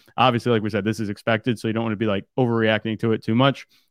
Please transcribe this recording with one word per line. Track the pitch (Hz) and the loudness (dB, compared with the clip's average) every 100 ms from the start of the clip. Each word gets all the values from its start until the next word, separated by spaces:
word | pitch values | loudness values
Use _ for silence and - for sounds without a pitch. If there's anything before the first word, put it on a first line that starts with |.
| _ - | _ 0
obviously, | 127 117 123 | 2 2 2
like | 117 | 0
we | 104 | 0
said, | 104 | -2
this | 101 107 | -2 -4
is | 104 | -6
expected, | 104 - 110 127 110 | -6 -2 -2 0 -4
so | 113 | -2
you | |
don't | 110 | -4
wanna | 113 104 | -4 -2
be, | 110 | -2
like, | 98 - - | -2 -4 -2
overreacting | 123 113 110 110 113 107 | 0 2 2 2 0 -2
to | 117 | -2
it | 110 | -2
too | - | 0
much. | 113 135 135 - _ _ | 2 2 2 -8 _ _